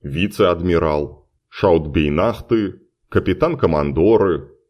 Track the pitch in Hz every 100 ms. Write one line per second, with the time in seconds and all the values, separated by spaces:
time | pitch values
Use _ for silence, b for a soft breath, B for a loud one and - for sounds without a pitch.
0 | 73 71 101 - 95 85 90 82 78 76
1 | 69 - _ _ _ - 101 82 76 80
2 | 73 76 107 107 - 113 101 - _ _
3 | _ 101 - - 160 165 92 76 71 71
4 | 95 110 98 76 - _